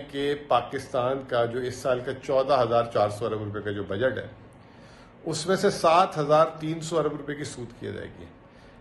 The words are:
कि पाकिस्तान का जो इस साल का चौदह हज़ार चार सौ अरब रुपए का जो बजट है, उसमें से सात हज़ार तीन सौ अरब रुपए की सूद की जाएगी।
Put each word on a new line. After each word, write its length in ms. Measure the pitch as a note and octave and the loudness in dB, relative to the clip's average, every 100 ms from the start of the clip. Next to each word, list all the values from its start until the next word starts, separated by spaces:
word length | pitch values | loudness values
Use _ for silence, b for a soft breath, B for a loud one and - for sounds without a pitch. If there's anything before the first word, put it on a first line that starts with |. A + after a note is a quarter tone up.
| C#3+ | -6
कि 280 | C#3 C#3+ C#3+ - | -4 -2 -2 2
पाकिस्तान 760 | A#2+ - C3+ - C3 B2 C3+ C3 | 2 2 -6 -4 -2 0 -2 -2
का 200 | A#2+ A#2 | 0 0
जो 160 | B2 | -2
इस 200 | B2 - | -6 -2
साल 180 | C#3 B2 | 0 0
का 120 | C3 B2+ | -2 -6
चौदह 400 | - C3+ C3+ C3+ | 0 2 4 4
हज़ार 340 | A#2 A#2 A#2 | 4 2 2
चार 180 | A2+ G#2 | 2 2
सौ 140 | G#2 A2+ | 0 -4
अरब 180 | G#2+ | -4
रुपए 180 | G#2 G#2 | -6 -6
का 100 | G2+ | -6
जो 120 | G2+ F#2+ | -6 -4
बजट 320 | G2 B2+ G#2+ | 0 0 0
है, 120 | - - - - B B B B B B E3 | -8 -14 -20 -20 B B B B B B -6
उसमें 300 | D3+ E3+ F#3+ | -4 0 2
से 140 | G3 | 2
सात 460 | - E3+ E3 F#3+ D#3 | 4 6 6 4 2
हज़ार 400 | C#3+ D3+ D#3+ - | 4 6 4 0
तीन 200 | D#3 E3 | -6 -4
सौ 160 | D#3 E3 | -2 0
अरब 200 | D3 D3 | 0 -2
रुपए 180 | C#3+ D3 | -8 -8
की 100 | C3+ | -10
सूद 280 | - A#2 - | -10 -12 -10
की 140 | A2 | -10
जाएगी। 340 | F#2+ - - D#2+ - - B B B | -10 -12 -14 -18 -20 -20 B B B